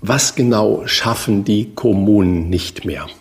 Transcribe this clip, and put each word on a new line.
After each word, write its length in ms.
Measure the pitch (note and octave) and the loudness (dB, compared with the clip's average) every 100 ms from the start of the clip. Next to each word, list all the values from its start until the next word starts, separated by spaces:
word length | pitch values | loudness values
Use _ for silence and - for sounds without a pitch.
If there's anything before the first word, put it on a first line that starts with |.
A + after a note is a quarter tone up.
Was 320 | - C3+ - - | -2 -2 0 0
genau 480 | A#2+ A2 G#2+ G#2 - | 0 2 2 0 -2
schaffen 600 | - A2+ A2+ - G2+ G2+ | -2 -2 -2 0 0 0
die 280 | G#2 G#2+ | 0 -2
Kommunen 800 | - G2+ F#2+ G2 G#2 F2+ F2 E2 | -2 0 2 4 4 4 2 0
nicht 340 | F2 - - E2+ | -2 -4 -8 -8
mehr? 220 | D2 - - | -8 -10 -16